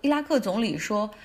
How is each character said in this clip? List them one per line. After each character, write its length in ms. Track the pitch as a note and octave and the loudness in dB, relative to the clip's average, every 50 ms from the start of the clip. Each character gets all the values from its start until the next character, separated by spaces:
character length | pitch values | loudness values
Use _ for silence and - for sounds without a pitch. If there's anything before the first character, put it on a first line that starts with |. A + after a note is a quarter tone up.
伊 80 | - C#4+ | 0 2
拉 120 | D4 D4+ | 2 2
克 180 | D4 - D#4 B3 | 2 2 0 2
总 220 | - G3 F#3 A3+ | 2 0 0 0
理 160 | A3+ F#3 D3 | 0 0 -2
说， 340 | D#3+ - - G#3 G#3 G#3+ G#3+ - - | -4 -4 -2 -2 -2 -2 -4 -6 -16